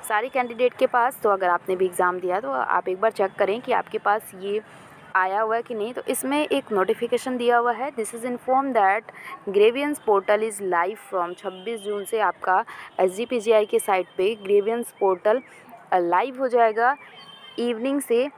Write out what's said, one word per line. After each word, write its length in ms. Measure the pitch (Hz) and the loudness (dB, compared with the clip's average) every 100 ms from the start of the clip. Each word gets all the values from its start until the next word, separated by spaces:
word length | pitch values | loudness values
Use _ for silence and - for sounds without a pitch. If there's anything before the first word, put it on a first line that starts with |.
| - | -2
सारे 200 | 214 254 | -4 -2
कैंडिडेट 460 | 262 247 233 247 | -4 -4 0 0
के 120 | - 254 | 2 0
पास। 340 | 247 240 - | 2 0 0
तो 80 | 214 | 0
अगर 180 | 196 180 | 2 2
आपने 280 | 175 - 185 | 0 0 0
भी 100 | 185 | 0
एग्जाम 340 | 175 180 180 | 2 0 0
दिया 200 | 180 180 | -2 -2
तो 100 | 269 | -2
आप 380 | 262 - 180 185 | -4 0 0 -2
एक 120 | 185 | -2
बार 100 | 220 | -2
चेक 220 | 220 190 - | 0 -2 0
करें 220 | 190 220 | -2 -2
कि 120 | 254 | -2
आपके 260 | 208 - 220 | -2 -2 -4
पास 340 | 202 214 - | 0 0 -2
ये 280 | 190 196 208 - - - - - 190 | -12 -6 -6 -6 -20 -20 -20 -4 0
आया 240 | 190 196 | 0 0
हुआ 160 | 220 226 | 0 -2
है 60 | |
कि 120 | 233 | -4
नहीं। 200 | 226 214 | -6 -6
तो 80 | 247 - | -8 -6
इसमें 380 | 254 262 285 302 | -4 -2 -2 0
एक 260 | 277 - | -2 0
notification 640 | 202 185 220 233 240 262 254 | -2 0 0 -2 -2 -2 -2
दिया 220 | 240 240 | 2 2
हुआ 140 | 240 | 2
है, 200 | 220 269 | -2 -6
"This 180 | 269 214 | -6 -8
is 60 | 233 | -8
informed 560 | 247 247 - 262 277 233 | -8 -8 0 0 2 2
that 260 | 190 202 226 - - - - | 4 2 -4 -18 -18 -14 -2
grievance 500 | 196 214 247 294 294 - | 4 4 4 -4 -2 2
portal 300 | 202 190 208 | 2 4 0
is 240 | 220 214 | 0 -4
live 520 | 196 175 180 214 - | -2 0 0 -4 -6
from", 240 | 190 175 180 | -4 -4 -6
छब्बीस 420 | 202 185 185 226 | -10 -10 -10 -8
जून 240 | 196 208 | -6 -8
से 160 | 190 226 | -4 -2
आपका 440 | 196 - - 185 233 - - - | -2 -2 0 0 0 -12 -12 0
एसजीपीजीआई 680 | 185 190 240 247 208 220 208 | 0 0 -4 -2 4 4 4
के 120 | 226 | 0
site 280 | - 190 180 - | 2 0 -2 -2
पे 180 | 185 | -2
Gravience 600 | 220 190 202 202 233 233 - | -2 2 2 2 -4 -6 0
Portal, 420 | 196 185 208 247 - - - - - | 0 2 2 0 -2 -20 -20 -20 -2
अ, 60 | 185 | 0
live 400 | 175 175 247 247 | 2 0 0 -2
हो 100 | 262 | 0
जाएगा 480 | 240 226 214 240 - - - - - - - | 4 4 4 0 0 -10 -20 -20 -20 -14 -4
इवनिंग 420 | 240 226 254 285 | -4 -2 -2 -2
से। 300 | - 233 277 | 0 0 0